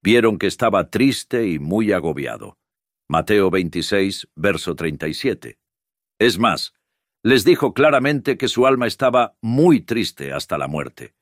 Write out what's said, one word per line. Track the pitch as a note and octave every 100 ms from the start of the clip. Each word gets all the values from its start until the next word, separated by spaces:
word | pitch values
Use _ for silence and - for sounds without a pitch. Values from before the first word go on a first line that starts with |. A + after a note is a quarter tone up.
Vieron | - A#2+ A2+ G#2
que | G2
estaba | - A#2 G2 E2
triste | - C3+ B2 - B2 G#2+
y | D2+
muy | D2 G2+ G#2+
agobiado. | F#2+ D#2+ C#2+ C2 A#1 - _ _ _ _ _ _
Mateo | D#2 D#2 G#2 F#2
veintiséis, | F#2 F2 F2 D#2 G2+ G2 G2 -
verso | - G2 E2+ - E2
treinta | E2 D2 D#2
y |
siete. | - C3 G2+ A1+ _ _ _ _ _ _ _
Es | A#2 F#2
más, | A2+ D2+ - _ _ _ _ _
les | A2 B2+
dijo | A#2+ F3 C3+
claramente | - D3 C3+ C3+ D3 C#3 B2
que | B2
su | - B2+
alma | C3+ A#2
estaba | - C3 B2 A#2 _
muy | A2+ B2 F3 C#3
triste | - A#2 F2 - C#2
hasta | C#2 - D#2+
la | C#2
muerte. | D2+ C2+ - B1+ _